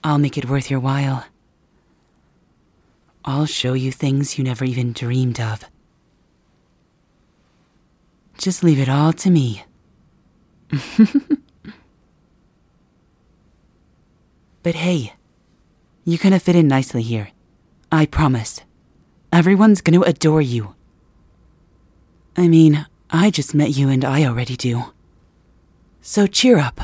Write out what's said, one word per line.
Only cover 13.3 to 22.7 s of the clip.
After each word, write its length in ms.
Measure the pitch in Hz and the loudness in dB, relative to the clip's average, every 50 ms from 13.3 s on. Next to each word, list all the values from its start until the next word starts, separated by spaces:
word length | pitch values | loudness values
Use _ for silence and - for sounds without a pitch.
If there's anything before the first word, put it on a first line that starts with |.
| _ _ _ _ _ _ _ _ _ _ _ _ _ _ _ _ _ _ _ _ _ _ _ _ _ _ - | _ _ _ _ _ _ _ _ _ _ _ _ _ _ _ _ _ _ _ _ _ _ _ _ _ _ -4
But 120 | 170 165 | -4 -4
hey, 380 | 160 165 180 180 156 117 101 - _ _ _ _ _ _ _ _ _ _ _ _ _ _ _ _ _ _ | -2 -2 -2 -2 -2 -4 -6 -14 _ _ _ _ _ _ _ _ _ _ _ _ _ _ _ _ _ _
you're 140 | 170 170 165 | -4 -4 2
gonna 180 | - 196 196 180 | 2 2 2 2
fit 160 | - 180 170 | 2 2 4
in 120 | 175 160 | 4 4
nicely 340 | 143 135 131 127 - - 120 | 4 2 0 -2 -2 -4 -6
here. 280 | 113 113 117 110 101 - _ _ _ _ _ _ _ _ _ _ _ _ | -4 -4 -6 -6 -6 -10 _ _ _ _ _ _ _ _ _ _ _ _
I 140 | 160 156 156 | 0 0 0
promise. 560 | 151 - - 156 139 127 117 110 - - - - _ _ _ _ _ _ _ _ _ _ _ _ _ | 0 0 0 0 0 0 -2 -4 -6 -6 -6 -8 _ _ _ _ _ _ _ _ _ _ _ _ _
Everyone's 500 | - 170 160 180 202 190 220 220 208 196 | 0 2 4 4 4 4 4 4 4 2
gonna 200 | - 175 165 175 | 2 2 2 4
adore 400 | 196 175 160 - - 156 151 156 | 4 2 -2 0 0 0 2 2
you. 340 | 147 127 120 117 107 98 - _ _ _ _ _ _ _ _ _ _ _ _ _ _ _ _ _ _ _ _ _ _ _ _ _ _ _ _ _ _ _ _ | 0 -2 -4 -6 -8 -10 -16 _ _ _ _ _ _ _ _ _ _ _ _ _ _ _ _ _ _ _ _ _ _ _ _ _ _ _ _ _ _ _ _
I 120 | - 180 | 2 4
mean, 380 | 170 165 160 160 156 | 6 6 8 6 6